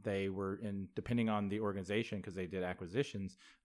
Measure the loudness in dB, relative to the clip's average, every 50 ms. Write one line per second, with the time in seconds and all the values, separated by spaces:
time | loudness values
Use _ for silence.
0 | -2 0 0 2 2 0 0 0 0 0 -2 -2 -2 -2 -2 -2 -4 -4 -6 -4
1 | -2 2 2 4 4 4 4 4 2 2 2 2 2 0 0 0 0 0 0 0
2 | 0 0 -2 -6 -6 -4 -4 -4 -4 -2 -2 0 0 0 -2 -4 -6 -2 0 0
3 | 0 0 -2 -4 -4 -6 -6 -10 -18 -20 -20 _ _